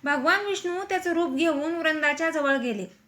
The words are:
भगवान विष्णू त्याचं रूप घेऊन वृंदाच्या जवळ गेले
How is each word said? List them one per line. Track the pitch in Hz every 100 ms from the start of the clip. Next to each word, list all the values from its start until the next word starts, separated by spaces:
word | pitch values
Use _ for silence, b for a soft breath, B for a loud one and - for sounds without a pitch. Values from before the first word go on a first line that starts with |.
भगवान | 277 285 269 392 403
विष्णू | 381 349 359 392
त्याचं | 381 359
रूप | 330 339
घेऊन | 262 330 285 311
वृंदाच्या | 339 320 311 294 294 330
जवळ | 320 277 269
गेले | 240 208 185 -